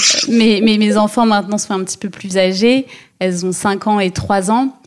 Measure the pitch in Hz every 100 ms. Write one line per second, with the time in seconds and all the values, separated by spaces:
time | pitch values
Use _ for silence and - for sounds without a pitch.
0 | - - - 233 220 208 220 214 214 208
1 | 214 247 226 208 190 208 - 196 190 -
2 | 202 - 196 185 185 190 233 262 262 -
3 | - _ 185 180 185 180 208 196 214 208
4 | 185 180 - 202 185 226 269 -